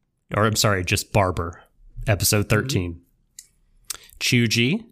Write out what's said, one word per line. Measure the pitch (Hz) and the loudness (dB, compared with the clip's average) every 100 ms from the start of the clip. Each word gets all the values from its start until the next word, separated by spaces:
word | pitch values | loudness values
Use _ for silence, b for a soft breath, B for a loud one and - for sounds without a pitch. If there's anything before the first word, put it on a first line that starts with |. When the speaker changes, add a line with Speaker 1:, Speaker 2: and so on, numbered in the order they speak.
| _ _ - 104 | _ _ -6 0
Speaker 1:
Or, | 110 | 0
I'm | 107 | 2
sorry, | 113 98 | 0 0
just | 90 101 - | 0 -4 0
barber. | 113 92 90 85 - - _ - - - | 0 0 0 -6 -10 -20 _ -20 -8 -2
Episode | 98 - 104 101 | 0 2 2 2
Speaker 2:
Mm-hmm. | - | 0
Speaker 1:
thirteen. | 135 113 87 82 _ _ _ - - _ _ _ - B B - | 0 -2 -4 -8 _ _ _ -20 -20 _ _ _ -16 B B -6
Chuji | - 123 117 110 120 208 - | 0 2 2 2 0 0 -6